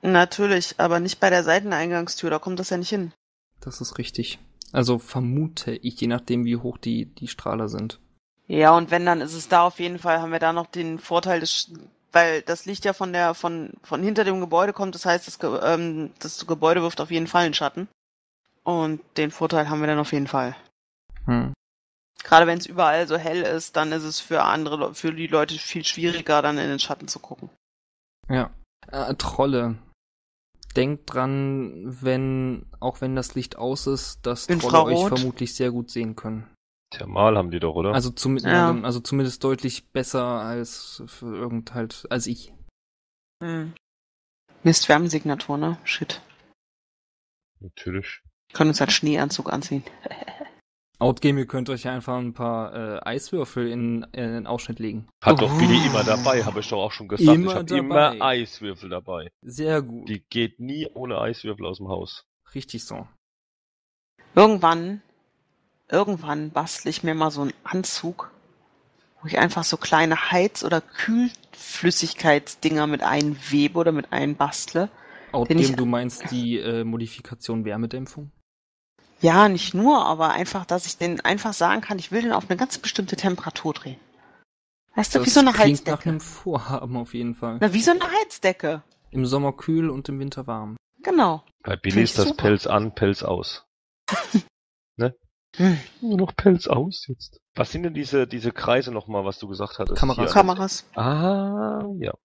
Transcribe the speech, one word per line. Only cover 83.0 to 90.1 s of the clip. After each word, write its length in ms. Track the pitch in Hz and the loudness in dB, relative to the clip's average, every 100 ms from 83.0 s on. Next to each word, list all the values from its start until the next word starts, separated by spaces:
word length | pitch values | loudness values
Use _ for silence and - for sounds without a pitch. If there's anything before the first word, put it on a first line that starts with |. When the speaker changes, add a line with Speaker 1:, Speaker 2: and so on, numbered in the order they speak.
| 190 190 | -4 -2
Speaker 1:
Temperatur 560 | 202 180 - - 160 | -2 -2 -8 -8 -6
drehen. 260 | 147 - 127 _ _ _ _ _ _ _ _ _ - | -6 -10 -16 _ _ _ _ _ _ _ _ _ -4
Weißt 180 | 214 | 0
du, 60 | 269 | 2
wie 60 | 247 | 6
Speaker 2:
Das 80 | |
Speaker 1:
so 80 | 294 | 6
eine 100 | 269 | 6
Speaker 2:
klingt 280 | 214 208 143 | 8 6 6
Speaker 1:
Heizdecke. 120 | - 151 | -2 -4
Speaker 2:
nach 80 | - | -2
einem 160 | 156 | -4
Vorhaben 720 | - - - 147 117 135 123 123 | -6 -12 -4 -4 -4 -6 -4 -6
auf 180 | 120 | -6
jeden 220 | 117 120 117 | -6 -6 -6
Fall. 220 | 117 117 | -6 0
Speaker 1:
Na, 140 | 208 | 2
wie 80 | 190 | 4
so 100 | 233 | 4
eine 180 | 349 349 381 | 4 2 0
Heizdecke. 600 | 427 - 190 185 160 151 - _ _ | 0 0 0 0 -2 -4 -8 _ _
Speaker 2:
Im 140 | 131 127 | -4 0
Sommer 260 | 135 143 | 2 0
kühl 360 | 135 - 160 165 | -2 0 0 2
und 180 | 135 | -2
im 120 | 135 | -8